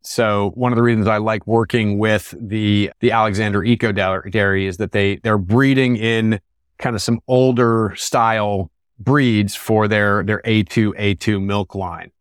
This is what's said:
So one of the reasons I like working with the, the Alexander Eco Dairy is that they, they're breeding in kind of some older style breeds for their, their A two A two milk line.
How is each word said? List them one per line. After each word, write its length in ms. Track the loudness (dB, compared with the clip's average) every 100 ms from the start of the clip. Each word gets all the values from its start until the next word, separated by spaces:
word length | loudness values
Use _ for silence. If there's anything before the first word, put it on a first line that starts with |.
So 500 | -8 -2 0 2 -2 -2
one 180 | -2
of 20 | 2
the 80 |
reasons 240 | 2 2 2
I 100 | 0
like 300 | 0 -4 0
working 500 | 0 0 0 0 0
with 380 | 2 0 -2 -14
the, 540 | -8 -2 0 0 0 -2
the 120 | 0
Alexander 520 | 2 0 0 -2 0
Eco 300 | 0 0 0
Dairy 760 | 0 0 -2 -4 0 0 0 -2
is 80 | -4
that 140 | -4
they, 260 | 0 0 -2
they're 140 | 0 0
breeding 580 | 2 2 4 4 2 0
in 460 | 0 0 0 -2 _ _ _ _
kind 160 | -6
of 80 | -4
some 200 | -2 -4 0
older 680 | 2 4 2 2 2 -2 -4
style 760 | -4 0 0 0 -2 -4 -6 _ _ _
breeds 560 | 0 2 2 2 0 -4
for 320 | 0 0 2
their, 340 | 2 2 0
their 180 | -2 -4
A 200 | 0 0
two 300 | 0 0 0 0
A 180 | -2 -2
two 240 | -2 -2
milk 360 | -2 -2 -4 -6
line. 360 | -8 -10 -16 _